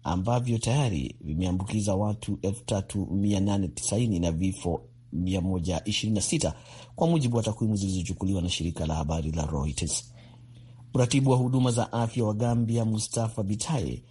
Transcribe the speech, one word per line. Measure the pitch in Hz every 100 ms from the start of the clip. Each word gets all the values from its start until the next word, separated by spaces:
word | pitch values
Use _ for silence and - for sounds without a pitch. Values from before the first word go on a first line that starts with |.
ambavyo | - 90 95 123 120 113
tayari | 113 139 127 82 62 -
vimeambukiza | 73 76 92 90 101 107 104
watu | 95 104 104 - 98
elfu | 95 95
tatu | - 101 - 101 95
mia | 98 104 101
nane | 101 101 90
tisaini | - - 104 120 90
na | 85
vifo | 80 95 95 90 - - - -
mia | 73 90 92
moja | 90 90 82 82
ishirini | - 104 107
na | 104
sita, | - 170 82 - - - - -
kwa | 170
mujibu | 165 123 117
wa |
takwimu | 110 107 110 104
zilizochukuliwa | 98 92 82 - 95 98
na | 87
shirika | - 82 - 78
la |
habari | 80 76 80 78
la | 78 73
Reuters. | 73 73 69 82 - - - - - - - - - -
Mratibu | 127 120 139 135
wa | 127
huduma | 123 131 127
za | 117 -
afya | 120 113 123
wa | 107
Gambia, | 107 120 117 113 117
Mustafa | 113 107 - - 110 -
Bitaye, | 98 104 - 147 73 60 -